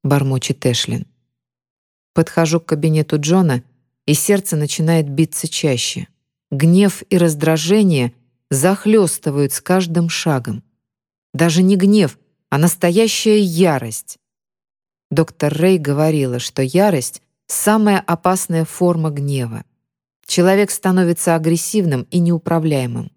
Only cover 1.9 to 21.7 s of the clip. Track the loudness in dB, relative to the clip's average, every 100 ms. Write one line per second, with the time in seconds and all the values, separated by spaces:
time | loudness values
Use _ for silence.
1.9 | _ _ -2 0 0 0 0 -2 -2 0
2.9 | 0 0 -2 0 2 2 0 -6 _ _
3.9 | _ -2 -2 0 -2 0 -4 -4 -2 0
4.9 | 2 0 -2 -2 -2 -8 -4 -2 -2 -4
5.9 | -8 -12 _ _ _ _ 0 4 4 4
6.9 | 0 -2 2 2 2 0 0 2 2 4
7.9 | 2 -2 _ _ _ _ 0 0 0 2
8.9 | 2 2 -2 -4 -2 -2 -4 0 0 0
9.9 | -2 -2 -2 -2 -2 -4 -10 _ _ _
10.9 | _ _ _ _ -2 2 4 2 4 4
11.9 | 4 2 -2 _ _ _ 0 0 2 0
12.9 | 2 0 0 2 2 2 2 2 0 -6
13.9 | -12 -14 -20 _ _ _ _ _ _ _
14.9 | _ _ -2 -2 -2 -4 0 2 2 0
15.9 | 0 0 0 -2 -4 -6 -4 -2 2 2
16.9 | 0 -4 -14 _ _ _ -4 0 2 2
17.9 | 0 -2 -2 0 -2 -2 -4 -4 0 0
18.9 | 0 -4 -4 -4 -4 -6 -10 -16 _ _
19.9 | _ _ _ -4 2 2 2 0 -2 0
20.9 | 2 0 0 0 0 0 -2 -2